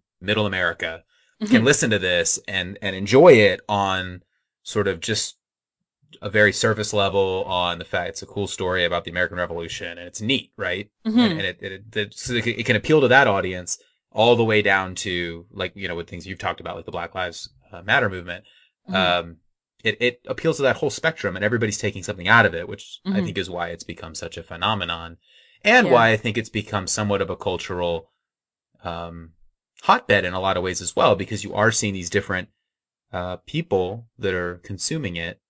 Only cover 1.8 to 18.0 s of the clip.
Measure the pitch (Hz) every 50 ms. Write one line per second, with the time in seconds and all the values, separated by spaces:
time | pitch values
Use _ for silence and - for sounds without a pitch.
1.8 | 170 120 107 101 90 92 90 87 85 - - - - - 98 95 90 92 101 -
2.8 | - 98 95 92 98 95 107 135 160 180 143 113 107 98 - 98 - - 104 101
3.8 | 98 98 95 92 92 92 92 92 - _ _ _ _ _ _ _ _ - - 110
4.8 | 101 98 92 85 - - 110 - - - - _ _ _ _ _ _ _ _ _
5.8 | _ _ _ _ _ _ - - - 107 95 107 107 104 92 - - 113 107 107
6.8 | 107 - - 104 98 98 95 98 98 95 92 95 95 92 95 90 90 87 87 85
7.8 | 85 - - 92 87 90 92 - - - - 104 101 90 - - 95 92 90 92
8.8 | 87 85 87 85 82 - 82 90 90 82 85 90 87 85 82 85 85 82 - -
9.8 | 98 87 85 85 87 87 - - 107 110 139 123 - - _ - 101 90 90 95
10.8 | 104 - _ _ _ 226 214 240 247 214 170 156 98 92 90 - - 98 95 95
11.8 | 104 110 - 110 104 101 - - - 127 123 117 107 117 113 - 117 - 120 104
12.8 | - - 156 156 139 117 123 135 139 120 101 98 92 92 92 90 90 85 - -
13.8 | _ _ _ _ _ _ - 107 110 120 120 113 117 110 110 107 101 101 98 95
14.8 | 95 92 92 - - 104 90 87 87 85 82 82 87 _ - 98 92 90 - 104
15.8 | 98 90 87 85 85 - - 87 80 87 92 - - 92 85 - 85 85 90 95
16.8 | 82 - 82 85 85 85 - 92 92 90 82 - - - _ _ _ _ - 90
17.8 | 90 92 117 139